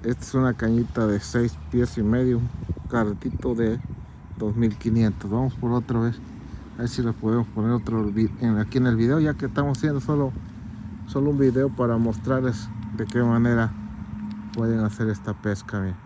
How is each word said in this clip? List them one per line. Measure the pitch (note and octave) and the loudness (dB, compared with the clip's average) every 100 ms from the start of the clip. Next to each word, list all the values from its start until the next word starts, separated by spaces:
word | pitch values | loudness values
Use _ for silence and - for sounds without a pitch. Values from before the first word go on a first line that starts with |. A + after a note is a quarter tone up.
Esta | A2+ B2+ | -2 -4
es | - | -2
una | C3 C3 | 2 2
cañita | A#2 A#2 A#2 A#2 - A2 | 2 2 2 2 2 2
de | G#2 | 2
seis | - B2 A#2+ - - | 0 0 0 -2 -2
pies | B2 A#2+ - | 0 0 2
y | |
medio. | G#2 A#2+ B2+ A#2+ | 2 4 4 2
Un | A#2+ - - - - | 0 -4 -6 -6 -2
carretito | A#2+ G#2+ G#2 C3 - C3 | 0 0 -2 -4 -4 -2
de | A#2 A2+ A#2+ - - - - - - | 0 0 0 -6 -12 -14 -18 -16 -6
dos | G#2+ A2 | -2 2
mil | A#2 G#2 | 2 2
quinientos. | A#2+ A2+ A2 F#2 G2+ | 0 4 4 2 -2
Vamos | A2 C3 - | 0 0 0
por | B2 | 0
otra | B2 A#2+ A#2+ | 0 0 0
vez. | A#2 A2+ - - - - - - | 0 -2 -10 -14 -14 -14 -14 -6
A | |
ver | A#2+ | -4
si | - | -2
le | A#2+ | -2
podemos | A2 A2 A#2 A2+ | 0 0 2 0
poner | - A2 | 0 0
otro | A#2+ G2+ A2+ G#2 | 0 0 0 0
vi-, | G2+ A2 - | 2 0 2
en, | A#2+ G#2+ | 0 2
aquí | G#2+ C3 | 2 2
en | B2+ | 2
el | A2+ | 4
video, | A#2 D3+ | 4 4
ya | D3+ | 2
que | D3 C3+ | 0 -4
estamos | B2 C#3+ C3+ | 0 0 2
haciendo | D#3 C#3+ | 0 0
solo, | C3 D3 C#3 B2 - - - - - - - | 0 0 0 -2 -10 -12 -12 -12 -12 -12 -6
solo | C#3 C#3+ | 0 2
un | C#3+ | 6
video | C3+ B2 C3+ | 4 6 0
para | G#2+ A#2+ A#2 | 2 2 4
mostrarles | A#2 G#2+ A2+ C3 B2+ A2+ - - - - | 2 0 0 0 2 -2 -6 -10 -8 -6
de | A2 | -2
qué | A#2+ | 2
manera | A#2+ A#2 A#2+ A#2 A2+ - - - - - - - - | 4 6 6 4 2 -2 -10 -10 -10 -10 -8 -10 -8
pueden | - A2+ A2+ | -2 0 2
hacer | G#2+ G#2 A2 | 0 0 -2
esta | G2+ - | -2 -4
pesca. | G#2 G#2+ G2+ - G#2 | -4 -2 -4 -4 -4
Miren. | F#2+ F2+ | -2 -4